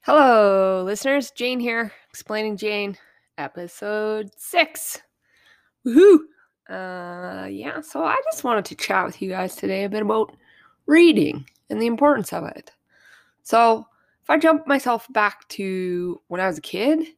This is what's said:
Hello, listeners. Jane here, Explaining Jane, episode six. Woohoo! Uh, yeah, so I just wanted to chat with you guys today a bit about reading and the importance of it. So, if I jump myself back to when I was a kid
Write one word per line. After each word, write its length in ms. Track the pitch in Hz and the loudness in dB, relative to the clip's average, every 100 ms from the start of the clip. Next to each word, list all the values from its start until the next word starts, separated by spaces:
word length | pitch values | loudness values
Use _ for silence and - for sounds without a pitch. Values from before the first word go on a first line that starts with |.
| - | 4
Hello, 760 | 294 269 226 202 196 190 190 | 6 6 6 4 4 2 0
listeners. 460 | 185 214 269 277 240 | -4 -4 -2 -2 -4
Jane 280 | - 247 254 | -8 -6 -4
here, 320 | 240 233 220 - _ | -4 -4 -6 -12 _
Explaining 460 | - - 214 214 | -20 -8 -6 -4
Jane, 420 | 202 214 208 202 190 _ _ _ - | -6 -6 -4 -6 -10 _ _ _ -14
episode 920 | - 175 175 - 208 214 214 214 202 _ | -12 -12 -16 -12 -8 -6 -4 -6 -8 _
six. 640 | - 349 311 - - - _ _ _ _ _ _ _ _ | -4 -2 -2 -6 -12 -12 _ _ _ _ _ _ _ _
Woohoo! 340 | 247 247 403 320 - _ _ _ _ | 2 8 8 8 4 _ _ _ _
Uh, 760 | 185 185 180 175 175 180 185 185 | -12 -10 -12 -12 -12 -12 -12 -12
yeah, 340 | 196 220 - | -12 -12 -12
so 240 | - 285 | -12 -6
I 100 | 330 523 587 | -2 -2 -4
just 140 | 640 | -6
wanted 180 | 254 220 | -2 -2
to 120 | 185 | -4
chat 300 | - - 190 | -12 -4 -2
with 160 | 185 - | -2 -8
you 80 | 190 | -8
guys 280 | 185 185 - | -6 -8 -6
today 260 | 196 190 | -6 -4
a 60 | 202 | -4
bit 120 | 214 | -4
about 320 | 208 220 208 _ _ _ _ _ | -2 -2 -2 _ _ _ _ _
reading 600 | - 311 339 208 147 - 131 _ _ | 2 6 6 6 0 -4 -12 _ _
and 120 | 214 | -4
the 60 | 233 | -2
importance 440 | 233 285 262 175 | 2 2 2 -4
of 140 | 170 | -8
it. 260 | 165 - - _ _ _ _ _ _ _ | -10 -14 -20 _ _ _ _ _ _ _
So, 420 | - 226 233 220 - _ _ _ | 0 4 4 2 -4 _ _ _
if 60 | - | 0
I 80 | 311 | 4
jump 280 | 320 311 | 4 2
myself 400 | 320 277 262 233 - | 0 -2 0 -4 -2
back 360 | 240 208 - _ | 0 0 -2 _
to 720 | - 190 185 185 180 180 170 _ | -8 -6 -4 -4 -4 -6 -8 _
when 100 | 175 | -4
I 80 | 190 | -4
was 100 | 156 | -4
a 40 | |
kid 440 | - 180 247 320 320 | -10 -2 0 0 -4